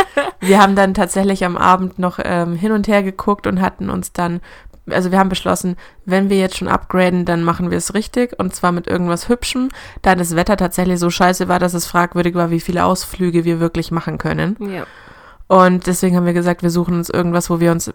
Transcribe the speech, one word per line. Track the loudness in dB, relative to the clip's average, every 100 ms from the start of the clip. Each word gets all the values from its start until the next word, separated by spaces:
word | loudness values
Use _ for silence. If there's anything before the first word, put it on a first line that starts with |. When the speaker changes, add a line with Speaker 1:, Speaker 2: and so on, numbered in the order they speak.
| 2
Speaker 1:
<laughs> | 0 -4 -2
Speaker 2:
Wir | 4 6
haben | 6 6
dann | 2
tatsächlich | 2 0 0 0 0 -2
am | 0
Abend | 2 2 0 -2
noch, | -4 -2
ähm, | -4 -2 -2 -2
hin | 0
und | 0 2
her | 2
geguckt | 0 -2 -2 -2 0
und | 0
hatten | -2 -2 -6
uns | -6 -6
dann, | -4 -4 -4 -10 -20 -20 -18 -4
also | -2 2
wir | 2
haben | 2
beschlossen, | 0 -2 -2 -2 -6 -12 -14
wenn | -2 0 2
wir | 2
jetzt | 0 -2
schon | -2
upgraden, | -2 0 2 2 2
dann | 0 0
machen | 0 0 -2
wir | -2
es | -2
richtig | -4 -4 -2 -2 -2
und | -6
zwar | -2 -2
mit | -2 -2
irgendwas | -2 -2 -2 0
Hübschem, | -2 -2 -4 -4 -8 -18 -4
da | 0
das | 2 0 0
Wetter | 0 0
tatsächlich | 0 0 0 0
so | 0
scheiße | 2 2 2 0
war, | 0
dass | 0
es | -2 -2
fragwürdig | -2 0 0 0 0
war, | 0
wie | -2
viele | -2 0
Ausflüge | 0 0 -4 -4 0 0 0
wir | 0
wirklich | -2 -2 -4
machen | -4 -4 -6
können. | -4 -2 -2 -4
Speaker 1:
Ja. | -8 -10 -12 -18 -20 -20 -20 -10 2
Speaker 2:
Und | 6 6 4 0
deswegen | 0 2 2
haben | 2
wir |
gesagt, | 0 0 0
wir | 0
suchen | 0 0
uns | -2 -2
irgendwas, | -2 0 0 0
wo | 2
wir | 2
uns, | 2 -4